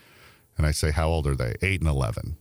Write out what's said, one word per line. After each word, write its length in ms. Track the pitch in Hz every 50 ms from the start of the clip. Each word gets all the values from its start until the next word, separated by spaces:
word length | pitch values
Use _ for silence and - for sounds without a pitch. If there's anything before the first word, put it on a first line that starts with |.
| - - - - - - - _ _ _ _ -
And 80 | 76
I 60 | 76
say, 180 | 76 - - 78
"How 180 | 73 82 80 80
old 180 | 82 82 69
are 80 | 71 69
they?" 200 | 60 60 58 55 -
Eight 180 | - 95 98 -
and 80 | 80 78
eleven. 480 | 71 67 64 53 - - - - 78 -